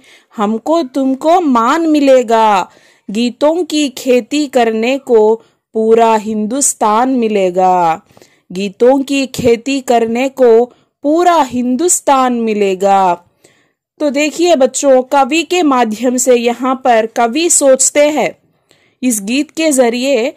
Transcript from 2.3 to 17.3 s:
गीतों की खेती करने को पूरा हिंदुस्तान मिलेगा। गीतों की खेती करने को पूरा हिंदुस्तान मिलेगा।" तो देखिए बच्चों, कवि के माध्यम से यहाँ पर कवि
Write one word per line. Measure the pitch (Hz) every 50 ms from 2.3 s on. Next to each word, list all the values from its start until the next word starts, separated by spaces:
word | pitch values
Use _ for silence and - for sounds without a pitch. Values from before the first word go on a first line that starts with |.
| 226 226 220 214 208 190 175 - _ _ _ _ _ _ _ -
गीतों | 196 214 240 247 233 - - 294 320 349 349
की | 302 - 302 302 277
खेती | - - - 269 254 247 233 - - 294 302
करने | 269 - 254 240 226 220 220 220 240 262 277
को | 269 - 247 220 214 214 226 220 - _ _ _ _ _ _
पूरा | 220 220 220 226 226 226 226 226
हिंदुस्तान | 214 208 214 220 214 214 208 233 277 277 - - - 254 214 208 220 247 262
मिलेगा। | 269 254 233 220 214 202 190 185 175 185 185 185 185 180 175 165 160 185 - _ _ _ - _ _ _ _ _ 175
गीतों | 180 202 202 185 - 233 240 269 285 269
की | 262 277 277 269
खेती | 254 - - - 247 233 233 233 - 277 277
करने | 254 - 247 233 233 226 226 233 262 277
को | 262 - 262 240 226 226 240 247 - _ _ _ _ _ -
पूरा | 285 302 330 349 359 339 - 285
हिंदुस्तान | 254 240 247 247 247 254 247 320 359 - - - - 285 269 262 254 247
मिलेगा।" | 240 233 226 214 208 202 196 190 185 190 196 196 196 190 185 175 175 - _ _ _ _ _ _ _ _ _ _ _ _ _ _ _
तो | 302 294
देखिए | 240 285 302 311 - - 330 359 339
बच्चों, | 269 262 254 262 - - 285 262 254 254 262 -
कवि | 285 269 247 277 330 320
के | - 349 359 349
माध्यम | 302 269 247 247 226 214 208 233 254 247
से | 254 247 - 254
यहाँ | 240 233 233 240 240 254 254 262 254 -
पर | 269 240 220 220
कवि | 226 - - 240 233